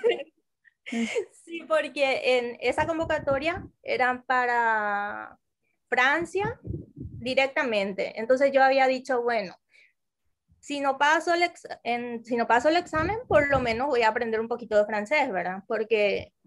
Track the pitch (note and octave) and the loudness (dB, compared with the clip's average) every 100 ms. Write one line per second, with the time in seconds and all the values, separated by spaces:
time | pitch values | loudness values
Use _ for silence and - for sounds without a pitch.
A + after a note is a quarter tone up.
0 | A4+ F#4+ - _ _ _ _ _ - A#3 | 0 -2 -6 _ _ _ _ _ -8 -6
1 | A3+ A#4 - - - E4 C4+ D#4 D4+ C4 | -4 -4 -8 -12 -16 -14 -2 -2 -2 -2
2 | C4+ C4 A#3+ B3+ A#3+ A#3+ B3 B3 D#4 D#4+ | -2 0 0 0 0 -4 -2 -2 -2 -2
3 | E4 D4+ C#4+ C4+ D#4 F4 - _ - A3+ | -2 -2 -2 -2 -2 -6 -10 _ -6 -2
4 | B3 B3+ - B3+ B3 A#3+ A3+ A3 G#3 G3+ | 0 -2 -2 0 0 0 2 0 0 -4
5 | G3+ G#3+ - - _ _ _ _ _ A#3+ | -6 -10 -14 -18 _ _ _ _ _ 2
6 | C4 D#4 E4+ F#4 G#4+ - - - - - | 2 2 -2 -4 -4 -6 -10 -12 -12 -16
7 | - - A#3+ C4 C4+ D#4 C4+ G#3+ G3 F#3+ | -14 -10 -2 0 0 0 -2 0 -2 -2
8 | E3+ - A3+ C4 C#4 C4 C4+ C4+ C4 B3+ | -6 -4 0 4 4 6 6 6 4 2
9 | C4 B3 A#3+ A3+ F3+ - _ _ _ _ | -2 -2 0 -2 -4 -10 _ _ _ _
10 | _ _ _ _ _ _ - C#4+ C#4 C4+ | _ _ _ _ _ _ -10 -4 -2 2
11 | C#4+ E4 E4 E4+ F4 - - - A#3 A#3+ | 4 4 2 2 0 -2 -14 -10 -4 -4
12 | A#3+ A#3 A3+ A#3 A#3 A#3+ D4+ E4+ F4 D#4 | -4 -8 -4 -2 2 4 4 2 0 -2
13 | D#4+ A4 B4+ D#4 C#4+ C4+ B3 A3+ C#4+ A#3+ | -2 -2 2 2 4 2 0 -2 0 2
14 | A3+ A3+ A#3 A3 A3+ A#3 A3 G#3 G#3 G#3+ | 2 2 -2 -2 -2 -6 0 2 2 0
15 | G#3 D4+ C4+ F#3 F3 F#3+ - A3 G#3+ A3 | 0 0 0 -2 -4 -6 -4 -4 0 2
16 | G#3 F#3+ - _ | 2 0 -6 _